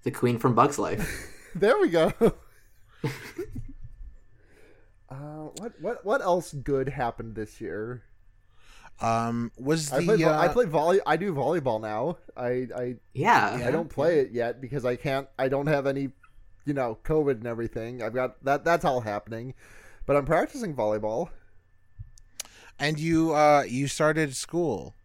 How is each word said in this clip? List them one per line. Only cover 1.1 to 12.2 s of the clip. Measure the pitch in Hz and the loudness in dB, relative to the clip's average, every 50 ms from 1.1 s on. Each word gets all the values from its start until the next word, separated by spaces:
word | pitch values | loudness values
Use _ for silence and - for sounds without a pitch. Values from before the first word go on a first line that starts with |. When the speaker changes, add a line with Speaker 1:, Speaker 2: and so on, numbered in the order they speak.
| - - - - - - | -6 -10 -12 -14 -16 -18
Speaker 2:
<laughs> | - - - | -18 -10 -2
There | 170 190 214 285 415 | 2 4 4 6 4
we | 381 254 | 4 4
go. | 165 165 160 185 - - | 4 4 4 4 4 4
Speaker 1:
<laughs> | 233 196 - - - - - - - - - - - - - - - 139 - - - - - - 392 - - - - - - - - - - - - - - - - - - - - _ - - - - - - - - _ _ - _ | 4 4 4 2 -16 -20 -20 -20 -20 -20 -20 -20 -20 -20 -14 -6 -6 -6 -6 -6 -16 -16 -12 -12 -12 -10 -10 -12 -12 -12 -14 -14 -14 -16 -14 -14 -16 -16 -16 -20 -20 -20 -20 -20 -20 _ -20 -20 -20 -20 -20 -20 -20 -20 _ _ -20 _
Speaker 2:
Uh, | 135 135 147 151 151 156 156 151 - - | -16 -14 -14 -14 -12 -12 -14 -14 -14 -12
what, | - - - - | -14 -14 -12 -8
what, | 147 156 160 - - | -8 -8 -8 -6 -2
what | 196 233 277 | 0 0 0
else | - 185 175 185 160 - | 2 2 2 2 0 -4
good | - 143 120 - 139 135 131 - | -10 -8 -2 0 0 0 0 -2
happened | 120 143 127 117 117 - 113 113 107 | -2 -2 -4 -4 -4 -6 -12 -10 -8
this | 110 107 - - - | -8 -10 -10 -10 -12
year? | 113 92 82 104 107 117 123 117 - - - _ _ - _ _ _ _ _ - - - - - - - - - | -10 -8 -6 -6 -6 -8 -8 -12 -14 -20 -20 _ _ -20 _ _ _ _ _ -20 -20 -20 -20 -20 -20 -20 -10 -4
Speaker 3:
Um, | - 113 113 113 117 117 117 117 120 113 - - | 0 0 2 2 0 0 -2 -2 -4 -6 -8 -6
was | 127 139 160 165 151 143 | -2 0 0 0 0 -2
Speaker 2:
I | 131 143 | -2 0
Speaker 3:
the, | 175 | 2
Speaker 2:
play | 175 220 185 | 4 4 6
vo-, | 160 160 | 6 4
I | 156 151 156 | 4 4 2
Speaker 3:
uh, | 160 | 4
Speaker 2:
play | - 240 247 | 4 2 2
volley-, | 170 151 151 151 170 185 202 - | 2 2 2 2 4 2 2 2
I | - 156 | 2 0
do | 160 190 208 160 | 0 0 -2 -2
volleyball | 139 123 135 170 175 135 131 110 110 | 0 0 0 0 0 0 0 -2 -2
now. | 113 107 107 107 123 170 175 - | -4 -4 -4 -2 -4 -4 -6 -8